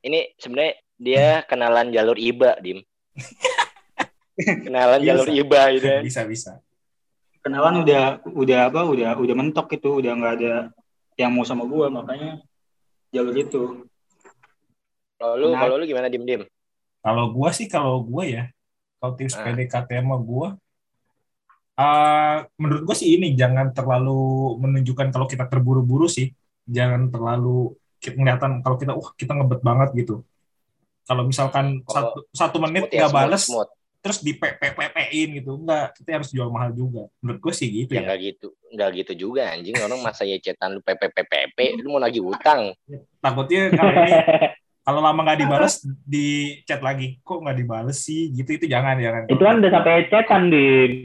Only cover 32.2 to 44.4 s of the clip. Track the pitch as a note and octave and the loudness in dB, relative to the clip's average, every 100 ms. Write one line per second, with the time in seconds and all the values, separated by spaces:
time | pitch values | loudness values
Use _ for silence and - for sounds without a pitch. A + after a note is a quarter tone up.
32.2 | - - E3 E3 D#3 F3 F#3+ A#2 D3+ C#3 | -14 -4 -2 0 0 -2 -2 2 4 4
33.2 | C3+ G3 - A#2 G#2 _ _ _ G3 G3+ | 2 2 0 -2 -4 _ _ _ -8 -4
34.2 | D3 C#3+ D3 C3 C#3+ C#3+ D3+ E3 C3+ D3+ | -6 -4 -6 -4 -6 -4 -6 -4 -4 -2
35.2 | D#3 C#3+ C3+ C#3 E3 D3+ C#3+ - - D#3 | -4 -4 -10 -10 -2 -2 -2 -8 -6 -6
36.2 | C#3 C3 B2 A#2 B2 A#2 B2+ A#2 G#2 _ | -4 -6 -4 -4 -4 -4 -6 -6 -14 _
37.2 | A#2+ - E4 - A#2+ G#2 B2+ - F#2+ F#2+ | -10 -6 -6 -4 -6 -4 -4 -4 -4 -6
38.2 | F#2+ - G2+ _ _ G#2+ G2 F2+ F#2 F2+ | -6 -12 -20 _ _ -4 -4 -2 -8 -8
39.2 | F#2+ B2+ G#2+ E2 F2 A2 G#2 B2+ A#2+ - | -6 -4 -4 -6 -6 -4 -4 -4 -6 -6
40.2 | G2+ F#2+ - E2 F#2 G2 - F#2+ F#2+ - | -6 -4 -6 -6 -6 -6 -6 -4 -2 -4
41.2 | - D2 C#2 - B2 - C3 C#3+ A#2+ A#2+ | -2 -2 -2 -2 -2 -2 -4 -2 0 -2
42.2 | F#2 - D#3 C#3+ G2+ F2+ _ C#3 _ _ | -4 0 2 2 0 -8 _ -20 _ _
43.2 | C#3 B2+ C3+ F#3 F#3+ D#3 G3 F3 E3+ E3 | -2 -2 0 2 4 4 6 6 6 6
44.2 | E3 D#3 | 6 4